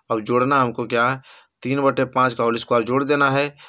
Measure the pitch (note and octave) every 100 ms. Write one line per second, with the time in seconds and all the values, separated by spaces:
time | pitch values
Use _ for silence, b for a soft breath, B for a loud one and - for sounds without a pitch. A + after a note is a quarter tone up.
0 | - A2+ G#2+ B2 B2+ C#3+ B2 A2 A2+ A#2
1 | A#2+ C3 B B B _ B2 C#3 C3+ C3+
2 | B2+ B2+ B2+ A#2 A#2 A#2 - A#2+ A2+ C3
3 | C#3 C#3+ C#3 C3+ C#3+ C#3+